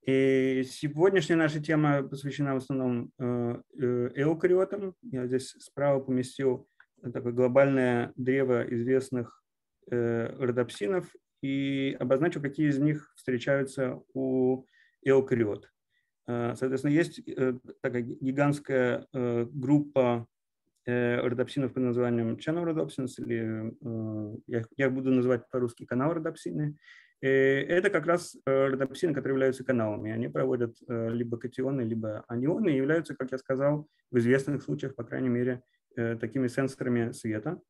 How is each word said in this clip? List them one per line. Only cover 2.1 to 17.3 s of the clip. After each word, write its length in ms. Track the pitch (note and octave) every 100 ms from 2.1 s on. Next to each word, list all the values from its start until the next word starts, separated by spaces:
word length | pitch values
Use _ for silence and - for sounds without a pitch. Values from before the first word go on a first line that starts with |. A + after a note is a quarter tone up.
| C#3 C#3 C3 C#3
в 40 | C3
основном, 540 | B2+ C3+ B2+ A#2+ A#2+ _
э, 420 | B2 B2 A#2+ - - -
э, 320 | B2 B2 B2 C#3
эукариотам. 760 | C#3+ D#3+ F3+ F3+ F#3+ G3+ G3 -
Я 260 | A#3+ C3 B2
здесь 220 | B2+ B2+ -
справа 400 | - - C#3+ C3+
поместил 680 | C3+ B2+ B2 - C3+ B2 - _ _ _ B2+
такое 200 | A#2+ A#2+
глобальное 800 | A#2+ B2+ B2+ C#3 C3+ B2+ A#2+ B2 -
древо 480 | B2+ C3+ B2+ A#2+ B2
известных, 720 | A#2+ A#2+ C3 C3 B2 A#2 - _ _ _ _ -
э, 360 | B2 A#2 A#2 A#2 -
родопсинов 760 | B2+ B2 B2 - G3+ F#3 F3 - _ _
и 540 | C#3 C#3 C#3 C#3 C3+ -
обозначил, 420 | B2+ C3+ E3+ E3+
какие 280 | C#3+ - D3+
из 100 | C3+
них 320 | D3+ D3+ - -
встречаются 880 | - B2 B2+ C#3 C3+ - B2+ - _
у 520 | C3+ C3 C3 B2+ C3 - _ _ _
эукариот. 680 | - C3+ C3 B2+ G#2 - - _ _ _ _ _ -
Э, 280 | A#2+ A#2 -
соответственно, 360 | C3 C3 D3
есть, 280 | D3 E3 -
э, 280 | -